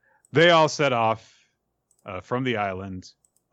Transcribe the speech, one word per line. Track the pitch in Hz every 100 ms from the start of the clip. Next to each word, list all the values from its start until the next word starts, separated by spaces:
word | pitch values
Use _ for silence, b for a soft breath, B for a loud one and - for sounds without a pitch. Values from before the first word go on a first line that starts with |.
| _ _ _
they | 135 170
all | 165 156
set | - 143
off, | 120 113 110 _ _ _ _ _ _ _ _ 104
uh, | 92
from | - 123
the | 127 110
island, | 101 95 98 92 - _ _ _ _